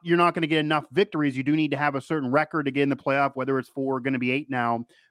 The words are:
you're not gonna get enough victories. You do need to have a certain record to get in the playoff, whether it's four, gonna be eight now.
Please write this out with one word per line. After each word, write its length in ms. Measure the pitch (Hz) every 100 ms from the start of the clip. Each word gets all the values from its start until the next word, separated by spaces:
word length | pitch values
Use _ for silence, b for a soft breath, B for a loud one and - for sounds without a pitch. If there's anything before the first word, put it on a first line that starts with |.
you're 120 | 170 170
not 180 | 175
gonna 120 | 170 156
get 140 | 160
enough 240 | 151 156 -
victories. 440 | 139 202 196 143 131
You 60 |
do 140 | 131 156
need 160 | 151
to 40 | 139
have 200 | 147 139
a 40 |
certain 300 | - 160 127
record 360 | 143 151 160 143
to 40 |
get 140 | 139
in 40 | 139
the 60 |
playoff, 400 | 135 139 139 139
whether 240 | 131 127 135
it's 100 | 123
four, 300 | - 135 131
gonna 180 | 131 131
be 140 | 123
eight 180 | 135 151
now. 380 | 127 120 117 120 b b